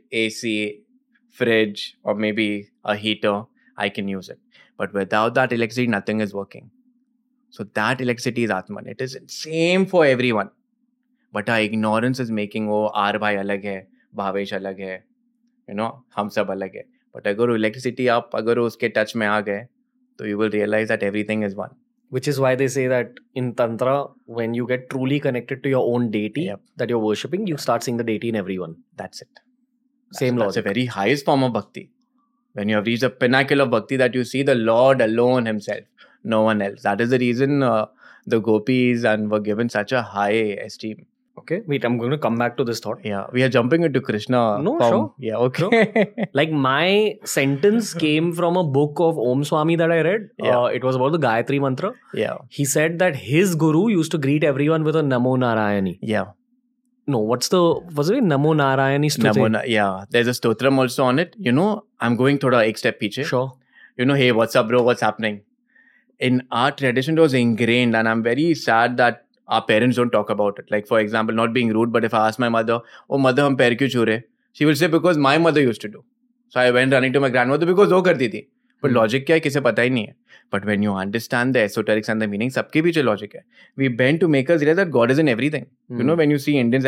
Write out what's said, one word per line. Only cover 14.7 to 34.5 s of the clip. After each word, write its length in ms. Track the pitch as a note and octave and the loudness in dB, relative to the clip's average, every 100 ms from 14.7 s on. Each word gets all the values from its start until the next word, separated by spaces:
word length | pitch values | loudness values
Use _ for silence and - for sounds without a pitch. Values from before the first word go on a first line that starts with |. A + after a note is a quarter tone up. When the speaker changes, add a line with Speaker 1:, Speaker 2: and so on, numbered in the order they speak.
| F#2+ F#2+ | -10 -12
Speaker 1:
hai, 140 | F#2 _ _ _ _ _ _ - | -12 _ _ _ _ _ _ -12
you 60 | G2+ | -8
know, 240 | A2+ B2 _ | -8 -8 _
hum 200 | - G#2 | -8 -8
sab 180 | A2 G2 G2 | -6 -8 -8
alag 200 | F#2+ - | -10 -14
hai." 40 | - _ _ | -20 _ _
But 140 | - G#2 | -10 -6
agar 160 | G2+ A#2+ | -2 -2
wo 80 | A2+ | 0
electricity 500 | A2 B2 B2 A#2+ B2 A#2 | -2 -4 -8 -4 -2 -2
aap, 180 | - A2+ | -4 -6
agar 140 | A2 A#2+ | -2 0
wo 60 | A#2 | -2
uske 220 | - A#2 | -4 -4
touch 200 | A2 G#2+ A#2+ | -2 -2 -2
mein 140 | G#2 | -2
aa 120 | G#2+ G2+ | -2 -2
gaye, 180 | G2+ B2 _ _ _ _ - | -8 -10 _ _ _ _ -14
to 80 | G#2+ | -8
you 60 | G#2 | -4
will 120 | A2 G#2 | -2 -2
realize 300 | G#2 G#2+ A2 | 0 -2 -2
that 100 | A2 G2+ | -2 -2
everything 340 | G#2+ G#2 G#2+ G#2 | -4 -4 -4 -4
is 60 | G2 | -6
one. 200 | - _ _ _ - B2+ | -12 _ _ _ -10 -6
Speaker 2:
Which 100 | D3 | -4
is 120 | C3 | 0
why 120 | C3 B2+ | 0 2
they 120 | C3+ | 0
say 200 | C3+ B2+ | -2 0
that 320 | B2+ A2+ - _ B2+ | 0 -2 -10 _ -8
in 180 | B2 A2+ | -6 -2
Tantra, 520 | A#2 A2+ B2+ C#3+ C#3 _ - | -2 0 -2 -2 -4 _ -14
when 280 | A#2 A2+ A#2 | -8 -6 -4
you 100 | B2 | -4
get 220 | B2+ B2+ | -4 -4
truly 300 | C3+ C3 C#3+ | -4 -2 -2
connected 420 | C#3+ B2 A#2+ B2+ | -2 -4 -6 -6
to 60 | C#3+ | -2
your 140 | B2+ A#2 | 0 0
own 160 | A#2+ A#2 G#2+ | 0 0 -2
deity 300 | G#2+ C#3 F3 | -4 -6 -6
Speaker 1:
Yep. 160 | G2+ _ - | -8 _ -8
Speaker 2:
that 120 | A#2 | -4
you're 140 | A#2+ G#2+ | -2 0
worshipping, 360 | G2+ G#2+ F#3 G#3+ | -2 -4 -6 -4
you 80 | |
Speaker 1:
Yeah. 80 | C#3+ - | -6 -2
Speaker 2:
start 160 | A#2 | -2
seeing 140 | - A#2+ | -2 -4
the 60 | A#2 | -2
deity 180 | G#2 A#2 | -4 -2
in 60 | A2 | -4
everyone. 320 | F#2 F#2 E2 E2 _ - | -4 -6 -8 -14 _ -16
Speaker 1:
That's 200 | F#2+ - | -16 -16
it. 80 | - _ _ _ _ _ _ _ _ | -20 _ _ _ _ _ _ _ _
Speaker 2:
Same 220 | - B2+ A#2+ | -4 -2 0
Speaker 1:
That's, 200 | G2+ G2+ | -2 -2
that's 20 | |
Speaker 2:
logic. 80 | G2+ | -4
Speaker 1:
a 40 | |
very 120 | G2+ B2 G2 | -2 -4 -2
highest 280 | G#2 C#3+ E3 | 0 0 0
form 180 | C#3 | 0
of 100 | C3 | 0
bhakti. 360 | A2 - - - _ _ _ _ _ _ | -2 -6 -14 -18 _ _ _ _ _ _
When 140 | - G#2 | -6 -2
you 60 | G#2+ | 0
have 100 | G#2 | 0
reached 140 | A#2 | 0
the 100 | B2+ | -2
pinnacle 500 | - B2 C3 C3+ C#3+ | 0 0 2 2 0
of 80 | C3 A2+ | 2 0
bhakti 200 | - C3 | -2 0
that 180 | B2+ B2+ | 0 0
you 80 | |
see 180 | A#2 C3 | -4 -2
the 140 | C#3 | 0